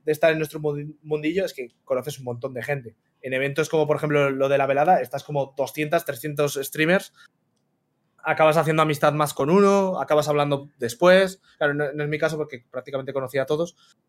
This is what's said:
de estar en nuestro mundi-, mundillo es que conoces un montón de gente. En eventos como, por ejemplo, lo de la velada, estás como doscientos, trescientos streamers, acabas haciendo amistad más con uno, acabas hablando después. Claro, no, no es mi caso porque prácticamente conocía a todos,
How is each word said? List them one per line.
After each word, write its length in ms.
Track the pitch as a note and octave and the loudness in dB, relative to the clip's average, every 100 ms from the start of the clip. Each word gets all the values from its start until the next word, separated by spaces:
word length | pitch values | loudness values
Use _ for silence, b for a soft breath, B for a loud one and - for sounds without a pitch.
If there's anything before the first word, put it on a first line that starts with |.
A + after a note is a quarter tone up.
de 80 | D#3 | -4
estar 200 | D3+ E3 | 2 2
en 60 | D#3 | 2
nuestro 220 | D3+ D#3 | -2 -6
mundi-, 360 | D3+ D3 D3+ D3+ | -6 -6 -8 -12
mundillo 440 | D3+ D3+ D#3 F3+ C#3 | -6 -4 -2 -2 -4
es 80 | |
que 160 | - A#2+ _ - | -6 -14 _ -4
conoces 340 | B2+ C#3+ C3+ | -4 -4 -10
un 60 | B2 | -10
montón 280 | A#2+ C3+ | -8 -8
de 80 | B2 | -8
gente. 320 | B2 C#3 A#2 - _ _ | -6 -6 -8 -20 _ _
En 120 | C3 | -6
eventos 360 | C3 C#3 C#3 D3+ | -4 -2 -2 0
como, 180 | D#3 D3 | 0 0
por 80 | D3 | 0
ejemplo, 320 | D3+ D3 C#3 | 0 2 2
lo 200 | C3+ C#3 | 0 0
de 80 | C#3 | 2
la 100 | C3+ | 2
velada, 320 | C#3 D#3+ E3 | 2 4 2
estás 220 | B2 C#3 | 0 -10
como 300 | - D3 C3+ - | -6 -4 -4 -4
doscientos, 460 | C3 D3+ D3+ E3 D3 | -4 -4 -2 -2 -2
trescientos 540 | B2+ D3+ C#3+ D3 C#3 | -8 -6 -2 -2 -4
streamers, 520 | C3+ D3+ D#3+ G3 - _ b _ _ _ _ _ _ _ _ _ | -6 -2 2 0 -2 _ b _ _ _ _ _ _ _ _ _
acabas 400 | D#3+ D3+ D#3 D#3 | -2 4 4 4
haciendo 240 | D3+ D#3+ | 2 2
amistad 320 | D#3 C#3+ D3+ | 2 2 2
más 200 | D3 D3 | 2 -2
con 160 | - C#3 | -2 2
uno, 500 | G3 G3 G3 F#3+ F3 | 4 6 4 2 -2
acabas 260 | C#3 D3+ D3 | 0 2 2
hablando 420 | D3 C#3+ C#3+ C#3+ - | 0 0 -2 -6 -8
después. 640 | A#2 - F3+ F#3+ F#3 - b b | -6 4 6 6 4 -4 b b
Claro, 160 | D3 | -2
no, 180 | D3 C#3+ | 0 -4
no 100 | D3 | -4
es 60 | D3 | -4
mi 100 | D3+ | -2
caso 180 | D#3+ D#3 | -2 -2
porque 280 | D3 B2 _ | -8 -12 _
prácticamente 440 | B2+ C3+ C3+ C3 | -14 -8 -8 -6
conocía 300 | C3+ B2+ C#3 | -8 -4 -4
a 20 | C3+ | -2
todos, 280 | D3+ F3 - b b | -2 -4 -8 b b